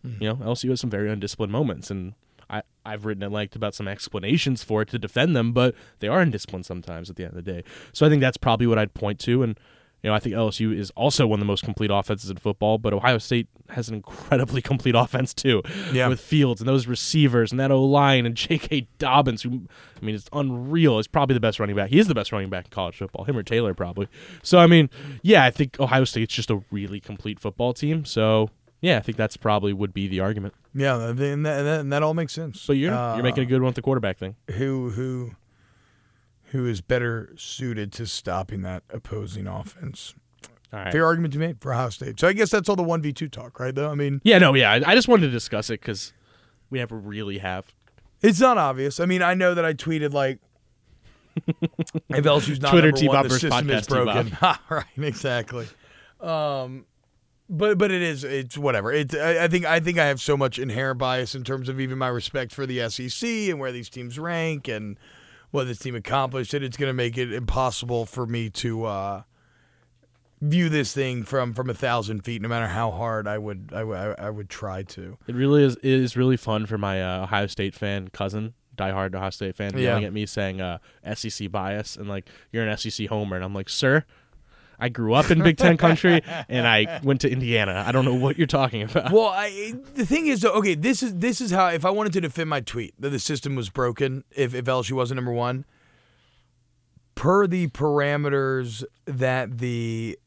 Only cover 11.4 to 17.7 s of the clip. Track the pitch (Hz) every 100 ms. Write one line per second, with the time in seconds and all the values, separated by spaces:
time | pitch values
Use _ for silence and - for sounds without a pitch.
11.4 | 104 98 - 104 107 101 - 104 95 95
12.4 | 107 98 104 110 110 101 123 120 - 120
13.4 | - _ - - 110 110 - - - 135
14.4 | 127 131 - 135 131 117 123 120 131 -
15.4 | 135 110 - 196 185 131 127 127 - 156
16.4 | 135 110 113 135 117 120 - 156 143 120
17.4 | 113 123 135